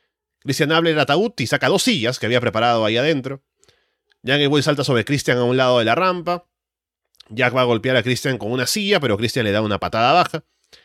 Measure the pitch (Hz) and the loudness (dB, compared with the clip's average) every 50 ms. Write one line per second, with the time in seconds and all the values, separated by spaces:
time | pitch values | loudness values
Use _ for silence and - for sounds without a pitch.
0 | _ _ _ _ _ _ _ _ - 127 135 135 156 143 160 165 165 165 156 151 | _ _ _ _ _ _ _ _ -8 -6 -2 -2 0 2 2 2 2 2 2 0
1 | 139 - 143 165 214 233 - - 127 - 147 139 - 131 180 196 - 254 226 147 | 0 2 2 0 0 0 -2 -4 -4 -2 -2 0 2 2 2 2 2 0 0 0
2 | 107 - 139 - - 110 123 123 120 117 98 110 117 120 117 113 110 107 110 117 | 0 -2 -4 -4 -2 -2 0 0 0 0 0 0 2 2 2 2 0 0 0 0
3 | 135 156 160 139 123 131 139 139 _ _ _ _ _ _ _ _ _ _ _ _ | 0 0 0 -2 -4 -8 -10 -14 _ _ _ _ _ _ _ _ _ _ _ _
4 | _ _ _ _ - 117 135 143 147 139 147 147 143 156 147 139 135 - 131 117 | _ _ _ _ -4 -2 0 2 2 2 2 2 2 0 0 -2 0 0 0 0
5 | 104 - 143 135 - - 127 123 120 120 127 131 131 127 123 120 110 110 117 160 | 0 0 -2 -2 0 0 0 0 0 0 0 2 2 2 2 2 2 2 2 2
6 | 185 185 180 180 165 170 175 175 - _ _ _ _ _ _ _ _ _ _ _ | 0 0 -2 -2 -4 -6 -6 -6 -8 _ _ _ _ _ _ _ _ _ _ _
7 | _ _ _ - - - 110 117 127 123 120 131 127 120 117 110 104 127 131 123 | _ _ _ -20 -20 -10 -4 0 0 2 2 2 2 2 2 0 0 0 0 2
8 | 107 127 123 - - 143 131 110 101 107 123 131 123 - - 214 202 202 208 180 | 2 0 -2 -2 -2 -4 -4 -4 -4 -4 -4 -4 -2 -2 -2 -2 0 0 0 0
9 | 143 123 104 98 117 120 - 135 113 104 98 107 110 107 101 92 - 87 - 110 | 2 0 0 0 -2 -2 -2 -2 0 0 0 0 0 0 -2 -4 -4 -4 -2 2
10 | 117 127 156 180 170 - - 156 - _ _ _ _ _ - - | 2 4 4 4 2 0 -2 -10 -12 _ _ _ _ _ -20 -20